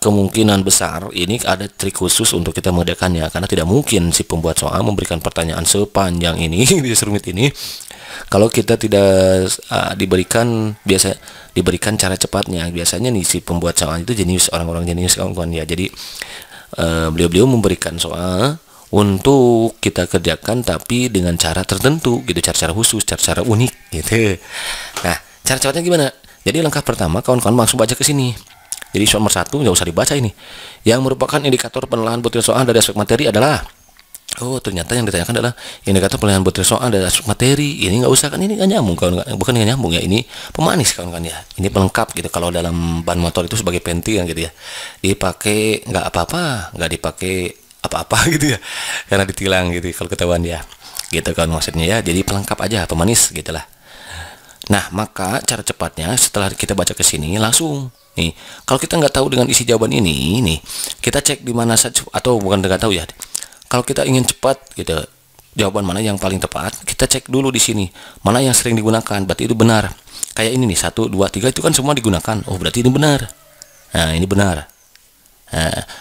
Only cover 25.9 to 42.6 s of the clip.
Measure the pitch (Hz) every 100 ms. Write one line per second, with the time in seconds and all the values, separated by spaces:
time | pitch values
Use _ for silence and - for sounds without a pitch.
25.9 | 170 135 - - - - 143 160 147 -
26.9 | 113 90 87 - 123 104 123 110 127 110
27.9 | - 139 143 127 113 - - - - -
28.9 | 98 104 104 104 95 85 139 127 87 87
29.9 | 82 113 143 117 - - - - - -
30.9 | 120 131 131 123 147 143 127 120 131 127
31.9 | 123 110 117 120 117 113 113 127 113 104
32.9 | 101 104 120 143 104 135 123 - - _
33.9 | _ _ - - - 120 131 110 92 82
34.9 | 120 110 90 85 117 117 120 - - -
35.9 | 98 95 131 104 95 92 90 92 113 123
36.9 | 101 92 - - 104 127 143 147 147 92
37.9 | 104 127 127 147 160 190 214 190 208 110
38.9 | 85 90 87 - 110 - 120 107 135 110
39.9 | 85 87 101 - - - - 156 185 127
40.9 | - 87 87 82 - - - 98 98 95
41.9 | - 113 - 82 - 87 87